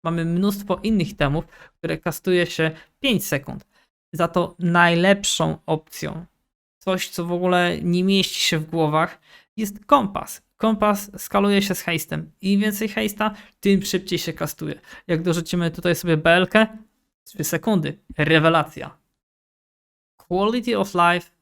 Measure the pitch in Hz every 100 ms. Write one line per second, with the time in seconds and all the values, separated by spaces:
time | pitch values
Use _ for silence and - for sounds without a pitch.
0 | 165 170 165 170 202 202 202 180 214 220
1 | 156 - 143 151 175 - - _ 165 156
2 | 175 147 - 180 170 - 160 160 - _
3 | 277 208 - 143 - - _ _ _ _
4 | _ 165 165 180 170 - 175 175 175 170
5 | 185 196 202 - 160 160 - 160 _ -
6 | 151 160 175 _ _ _ _ _ - 185
7 | - - 170 175 180 180 175 175 175 175
8 | 185 196 185 - - 160 156 165 156 156
9 | 170 - _ - _ - 208 202 - 285
10 | 202 196 - - _ _ 220 220 208 202
11 | 202 - - 202 202 202 196 185 - 165
12 | - 156 156 _ 190 202 214 202 214 233
13 | 214 202 214 208 - _ 196 196 196 180
14 | 185 170 - 156 156 - 156 147 - -
15 | - 165 180 170 165 180 170 165 175 170
16 | 175 160 165 175 180 214 220 - - _
17 | _ _ - - 156 160 - 202 147 139
18 | _ - 147 160 160 165 151 - - -
19 | _ _ _ _ _ _ _ _ _ _
20 | _ _ _ 180 202 240 240 214 196 180
21 | 175 175 - _